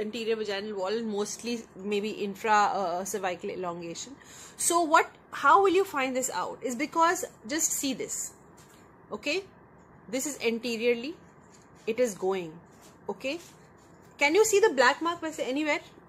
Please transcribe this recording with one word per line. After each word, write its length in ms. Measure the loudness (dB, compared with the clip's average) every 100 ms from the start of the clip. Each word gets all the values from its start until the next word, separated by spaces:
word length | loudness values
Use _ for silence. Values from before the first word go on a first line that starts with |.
anterior 340 | -4 -4 -2
vaginal 420 | -2 -2 -6 -6 -4
wall, 240 | -4 -2
mostly 580 | -2 -4 -4 -6 -6 -6 -8 -10
maybe 340 | -4 -2 -2
infra, 600 | -4 -6 -4 2 4 4
uh, 300 | 2 -2 -2
cervical 460 | -4 -4 -4 -4 -6
elongation. 680 | -6 -6 -6 -8 -10 -12 -16 -20 -20 -16 -4
So 240 | 0 2
what, 280 | 4 4 4 -4 -14
how 320 | 0 6 8
will 120 | 8
you 100 | 4
find 320 | 2 0 -2 -2
this 120 | -2
out? 300 | -4 -4 -6
Is 140 | -6
because, 500 | -4 -2 2 2 2 -4 -12 -6
just 240 | -2 -2
see 240 | -2 -4
this, 380 | -4 -6 -8 -10 -14 -20 -20 -20 -20 -20 -20 -14
okay? 320 | -8 -4 -4 -6 -16 -20 -20 -20 -20 -8
This 180 | -6 -6
is 100 | -4
anteriorly, 680 | -4 -2 -4 -2 0 0 -4 -12 -18 -20 -20 -20 -20 -12 -4
it 140 | 0
is 140 | -2
going, 380 | -2 -2 -2 -4 -12 -20 -20 -20 -16 -12
okay? 300 | -8 -6 -8 -10 -20 -20 -20 -20 -20 -12 -2
Can 160 | 4
you 100 | 6
see 140 | 6 6
the 120 | 6
black 300 | 6 4 4
mark, 200 | 0 -4
वैसे, 280 | -6 -6 -4
anywhere 340 | -2 0 -2 -6 -20